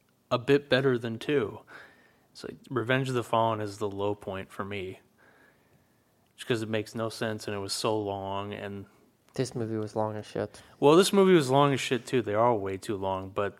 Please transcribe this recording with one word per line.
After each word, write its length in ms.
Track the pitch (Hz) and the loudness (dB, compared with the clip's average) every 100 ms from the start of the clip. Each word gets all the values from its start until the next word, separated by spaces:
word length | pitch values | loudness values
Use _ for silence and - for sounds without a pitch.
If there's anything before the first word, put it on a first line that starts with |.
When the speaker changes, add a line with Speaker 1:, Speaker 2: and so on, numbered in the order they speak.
| _ _ - | _ _ -4
Speaker 1:
a 80 | 120 | -2
bit 320 | 117 143 143 | 2 2 4
better 280 | 127 135 123 | 2 2 0
than 180 | 117 113 | -2 -6
two. 420 | - 143 101 - - - - _ _ _ _ | -2 0 -2 -6 -16 -20 -20 _ _ _ _
It's 120 | - | -16
like 140 | - - - | -16 -14 -6
Revenge 400 | 127 110 131 131 | -4 0 0 0
of 60 | 127 | -2
the 80 | |
Fallen 360 | 110 113 113 110 | 2 2 2 0
is 180 | 107 101 | -4 -4
the 100 | 107 | -6
low 240 | 98 101 | -2 -2
point 380 | 104 - 95 95 | -2 -6 -8 -8
for 120 | - | -10
me. 360 | 104 202 185 190 _ _ _ _ _ _ _ _ _ _ _ _ _ - | -8 -6 -8 -10 _ _ _ _ _ _ _ _ _ _ _ _ _ -10
Just 100 | - | -4
'cause 140 | 120 | -2
it 80 | 110 | -2
makes 240 | 110 107 117 | -4 -4 -6
no 140 | 113 | -6
sense 380 | - 113 107 - | -4 -6 -6 -6
and 80 | 104 | -6
it 40 | |
was 140 | 98 | -6
so 240 | - 120 110 | -4 -2 0
long 540 | 101 98 98 98 101 | -2 -4 -4 -6 -6
and 320 | 104 101 101 98 _ _ _ _ | -8 -10 -10 -14 _ _ _ _
Speaker 2:
This 220 | - 127 123 | -6 -6 -6
movie 220 | 110 110 | -6 -6
was 180 | 107 110 | -4 -4
long 200 | 107 107 | -4 -4
as 80 | 104 | -8
shit. 360 | 104 104 - - - | -6 -6 -8 -20 2
Speaker 1:
Well, 160 | 143 165 | 6 6
this 140 | 190 | 6
movie 200 | 196 190 | 6 6
was 160 | 175 131 | 6 6
long 240 | 135 143 | 6 6
as 60 | 135 | 4
shit 260 | - 123 - | 0 -4 0
too. 160 | 131 | -2
They 120 | 104 | 2
are 140 | 104 120 | 4 4
all 120 | 113 | 2
way 180 | 98 95 | 0 -6
too 200 | - 101 | -6 -4
long, 320 | 95 95 95 | -2 -4 -4
but 280 | 104 101 - | -4 -4 -4